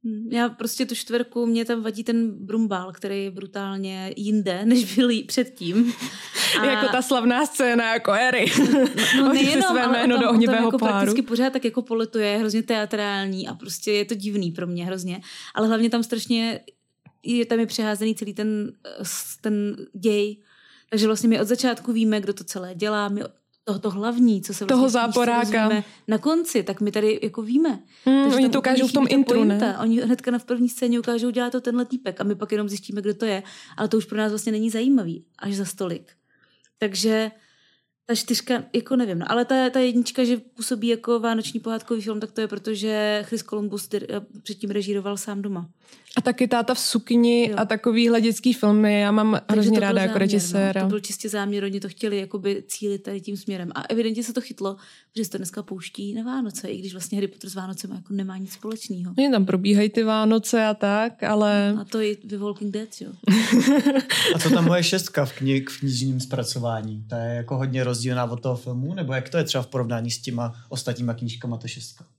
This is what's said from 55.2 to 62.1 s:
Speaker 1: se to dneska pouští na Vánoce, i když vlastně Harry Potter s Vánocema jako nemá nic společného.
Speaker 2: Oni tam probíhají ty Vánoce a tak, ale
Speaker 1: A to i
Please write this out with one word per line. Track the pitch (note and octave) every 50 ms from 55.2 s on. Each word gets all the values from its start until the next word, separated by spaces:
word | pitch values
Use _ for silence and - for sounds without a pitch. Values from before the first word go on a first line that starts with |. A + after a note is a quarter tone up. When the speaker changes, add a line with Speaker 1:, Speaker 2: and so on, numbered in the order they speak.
| A3+
Speaker 1:
se | -
to | - G3
dneska | F#3+ E3+ - - E3+
pouští | - - F#3 E3 - _ - G3+ G3+ G3+
na | A3+ A3+
Vánoce, | A#3+ B3+ C4+ B3+ G#3+ G3+ - - F#3
i | - E3+
když | F#3 G3 F3+
vlastně | F#3 F3 - - G3+
Harry | G3 G3
Potter | G3 - - F#3+
s | F#3+
Vánocema | F#3+ F#3 F#3 F#3+ F#3 - F#3+ G3
jako | F#3+ F3+ - G3+
nemá | G3 G3 F#3+ F#3 F#3+
nic | F#3+ F#3 -
společného. | - - G#3 A3+ A3 - - G3 F3+ F3+ F3+ F3+ F#3
Speaker 2:
Oni | C4+ C#4+
tam | C4 G#3+ G3
probíhají | F#3+ - F#3 F#3 G3+ G#3 G3+ G#3 G#3+
ty | G#3 - A3+
Vánoce | A3 A3 A3 A3 G#3+ A3 A3+ G#3+ - - A#3 A3
a | G#3+ G#3+
tak, | G#3+ - G3+ G3+ G#3 A3 A#3 A3+ _ -
ale | - G#3+ G#3+ G#3+ G#3 G#3 G#3 G3+ G3+ G#3 G#3+
Speaker 1:
A | G#3
to | G3 - A3+
i | A3 G#3